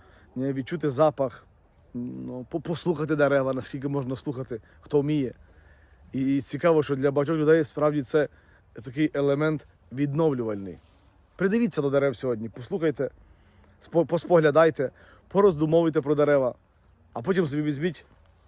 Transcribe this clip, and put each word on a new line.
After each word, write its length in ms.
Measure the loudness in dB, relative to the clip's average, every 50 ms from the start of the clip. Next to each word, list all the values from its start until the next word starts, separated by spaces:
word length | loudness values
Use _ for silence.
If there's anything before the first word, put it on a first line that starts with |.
| _ -20 -20 _ -20 _ _
ні, 160 | -6 -4 -4 -4
відчути 380 | -6 -6 -6 -6 -4 -4 -2
запах, 560 | 2 2 2 2 2 0 -4 -6 -6 -10 -20 _ _ _ _ _ _ _ _ _ -12
ну, 520 | -10 -10 -10 -10 -12 -12 -10 -10 -12 -10 -8
по-, 100 | -8 -8
послухати 560 | -6 -6 -6 -4 -2 -2 -2 -2 -2 -2 2
дерева, 360 | 2 4 4 4 2 2 0 -2
наскільки 360 | -4 -6 -8 -10 -8 -6 -4
можна 280 | -4 -4 -4 -4 -8
слухати, 440 | -8 -8 -8 -8 -8 -8 -10 -10 -12 -12 _ _ _
хто 200 | -6 -2 0 0
вміє. 340 | 2 2 0 0 -2 -4 -6 -12 -20 -20 _ -20 _ -20 -20 _ _ _ _ _ -16 -10 -6
І, 240 | -4 -2 0 0
і 40 | -2
цікаво, 420 | -2 -6 -6 0 2 4 4 4 2
що 140 | 0 0
для 140 | 0 0 0
багатьох 260 | 2 0 0 0 0
людей 280 | 2 4 4 4 4 2
справді 380 | 0 -2 0 0 0 0 0 -2
це 260 | 0 0 0 0 0 -4 _ _ _ _ _ _ _ _
такий 380 | -16 -16 -10 -4 -2 -2 -2 0
елемент 520 | 0 0 0 0 0 0 0 -2 -4 -6 -12 _ _ _ _ -6
відновлювальний. 840 | -4 -4 -2 0 2 2 2 2 0 -2 -4 -4 -6 -8 -10 -12 -14 -20 _ _ _ _ _ _ _ _ _ _
Придивіться 460 | -2 0 0 2 2 0 0 0 -2 0
до 80 | 2
дерев 260 | 2 2 2 2 0
сьогодні, 320 | -2 -4 -4 -4 -4 -6 -10
послухайте, 640 | -12 -14 -10 -8 -6 -2 -2 -2 -2 -2 -6 -8 -8 _ -20 _ _ _ _ _ _ _ _ _ _ _ -16
спо-, 240 | -2 0 0 0
поспоглядайте, 840 | 0 -2 -4 2 4 4 6 6 6 6 6 4 4 4 0 -4 -6 -6 -12 -20 -20 -20 _ _ -2
пороздумовуйте 720 | 2 4 4 4 4 2 2 2 4 4 2 2 0 0
про 140 | 0 0 2
дерева, 400 | 2 4 4 4 4 2 0 -2 -6 _ _ _ _ _ _ _ _ _ _ -12
а 100 | -6 -4
потім 240 | 0 0 0 0
собі 160 | 0 -2 -2 -2
візьміть 420 | -2 -4 -2 -4 -4 -6 -8 -14 _ _ _ _ _ _ _ _